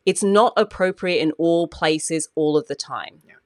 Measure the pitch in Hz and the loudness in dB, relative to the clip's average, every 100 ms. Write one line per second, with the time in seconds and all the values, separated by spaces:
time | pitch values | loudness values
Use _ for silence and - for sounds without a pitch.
0 | - 185 196 202 240 - 214 - 185 190 | -2 0 2 4 4 2 -2 0 -4 -2
1 | 185 170 156 - 165 170 165 - 160 156 | -2 0 0 0 2 2 0 -2 -2 -2
2 | - 160 151 - 151 151 151 143 - 120 | -2 -6 -4 -2 0 0 -2 -10 -10 -10
3 | 73 160 _ - | -12 -18 _ -20